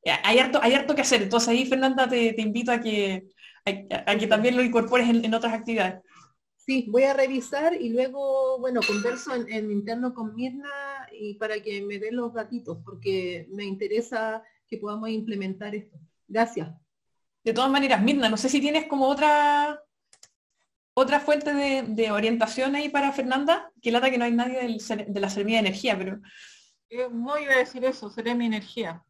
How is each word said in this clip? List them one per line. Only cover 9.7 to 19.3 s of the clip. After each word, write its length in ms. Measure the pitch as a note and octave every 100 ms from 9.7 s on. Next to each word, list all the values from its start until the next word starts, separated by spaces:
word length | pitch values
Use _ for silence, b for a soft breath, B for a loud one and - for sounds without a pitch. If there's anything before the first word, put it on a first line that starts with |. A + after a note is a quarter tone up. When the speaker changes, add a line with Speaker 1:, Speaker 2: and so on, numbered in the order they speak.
Speaker 2:
interno 420 | G3+ G3+ A#3 B3
con 200 | B3 A3
Mirna 760 | A3 B3+ C4 C#4+ C#4 C#4 C4+ C4
y 240 | - G#3+ G#3
para 260 | G#3+ G#3+
que 200 | G#3+ G3+
me 180 | G3+ G3+
den 160 | G#3+ B3
los 180 | A#3+
datitos, 460 | A#3 G#3+ B3 - E3
porque 640 | - G3 G3+ F#3+ F3+ F3 E3
me 140 | G3 G3+
interesa 760 | F#3+ G3+ G#3+ A#3 A#3 A3 A3 b b _
que 100 | A3
podamos 320 | G3+ G#3+ A3
implementar 680 | A3 A3 G3+ F#3+ F#3+ G#3 G#3
esto. 240 | G#3 - - _ _
Gracias. 420 | G#3 A#3 - E3 - _ _ _ _ _ _
Speaker 1:
De 100 | A3+
todas 160 | A3+ C4
maneras, 320 | C#4 C#4 A3
Mirna, 280 | A3 C#4+ A3+
no 80 | G#3+
sé 120 | B3+
si 100 | C#4
tienes 280 | C#4+ D#4 D#4
como 200 | C#4 C4
otra, 720 | C#4 D4+